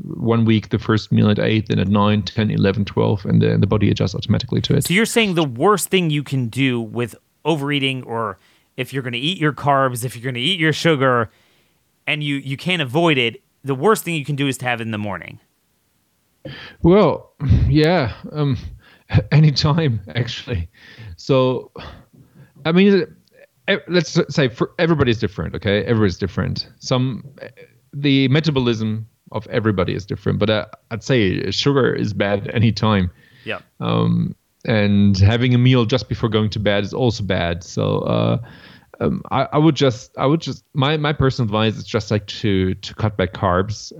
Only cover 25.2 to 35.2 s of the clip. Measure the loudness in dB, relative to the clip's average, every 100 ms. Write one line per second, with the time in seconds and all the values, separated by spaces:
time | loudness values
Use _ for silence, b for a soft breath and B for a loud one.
25.2 | -2 -4 -8 -4 0 0 2 2 2 0
26.2 | -4 -4 -4 -4 -10 _ -2 -2 -2 -4
27.2 | -12 -20 -20 -20 -20 _ _ -4 2 2
28.2 | 4 2 2 0 0 0 -2 -6 -8 _
29.2 | -12 -12 -6 -2 0 0 0 -4 -6 -6
30.2 | -2 0 0 0 -4 -12 -14 -8 0 2
31.2 | 2 0 -4 -2 0 2 2 0 -2 -2
32.2 | 0 -2 -2 0 2 2 2 2 0 -4
33.2 | B B -10 -10 -12 -8 -2 0 2 0
34.2 | -2 -8 _ _ -2 0 2 4 4 4